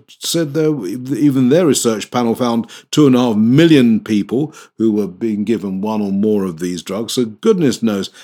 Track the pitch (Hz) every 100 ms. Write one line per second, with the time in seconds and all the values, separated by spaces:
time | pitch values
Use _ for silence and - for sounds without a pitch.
0 | _ - - 170 151 156 156 147 90 123
1 | 127 120 147 135 123 160 170 120 117 107
2 | - 123 117 110 123 117 107 - - -
3 | 143 123 123 104 113 135 165 147 120 107
4 | - 107 101 113 147 - - - 110 104
5 | 95 90 113 104 104 107 101 95 107 107
6 | 101 98 107 104 95 80 90 87 - 98
7 | 113 - 113 104 226 196 143 104 113 101
8 | 92 -